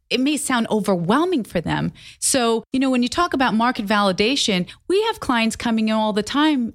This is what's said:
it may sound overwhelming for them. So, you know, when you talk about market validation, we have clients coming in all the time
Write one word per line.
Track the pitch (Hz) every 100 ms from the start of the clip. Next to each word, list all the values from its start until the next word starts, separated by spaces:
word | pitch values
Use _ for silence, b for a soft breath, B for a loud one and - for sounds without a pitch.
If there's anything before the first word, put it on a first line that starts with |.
| -
it | 233
may | 262 302
sound | - 247 226
overwhelming | 214 202 185 170 262 359 330
for | 196 175
them. | 160 147 165 - B B
So, | - 269 233 226 -
you | 262
know, | 269
when | 254
you | 247
talk | - 349
about | 277 247
market | 220 240 233 202
validation, | 208 202 185 214 277 - 185 180 B -
we | 381 453
have | 440
clients | - 240 226 -
coming | 240 220 220
in |
all | 220 214
the | 208
time | 208 262 311 285 226